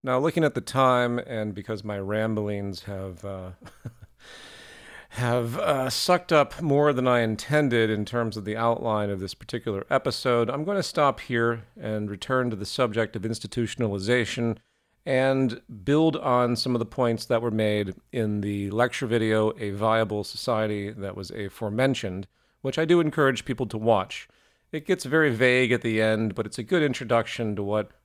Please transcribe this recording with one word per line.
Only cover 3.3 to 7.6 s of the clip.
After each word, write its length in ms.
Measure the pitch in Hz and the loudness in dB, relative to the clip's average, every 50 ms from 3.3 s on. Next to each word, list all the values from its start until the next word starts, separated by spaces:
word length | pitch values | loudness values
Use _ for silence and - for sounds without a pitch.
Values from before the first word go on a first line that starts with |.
| 98 95 92 92 90 _ 247 - - - _ | -10 -10 -10 -14 -14 _ -20 -20 -20 -16 _
<laughs> 1300 | 123 - - - - _ _ - - - - - - - - - - - - - - - - - _ | -16 -16 -16 -20 -20 _ _ -20 -20 -20 -20 -20 -20 -20 -20 -20 -20 -20 -20 -20 -20 -20 -20 -20 _
have, 480 | - - 123 120 117 123 120 117 117 156 | -6 -2 0 2 2 0 0 -2 -4 -2
uh, 320 | - - 147 135 127 131 | 0 0 0 0 0 -2
sucked 420 | 123 - - - 180 175 175 - | -2 -2 2 2 2 2 2 2
up 300 | 170 151 139 139 - - | 4 4 4 2 -2 -6
more 320 | 170 156 139 143 147 147 143 | 0 2 4 4 4 4 4
than 120 | 123 127 | 2 2
I 140 | 127 123 120 | 4 4 4
intended 720 | 117 110 110 101 - - 147 151 | 2 0 -2 -4 -4 0 2 2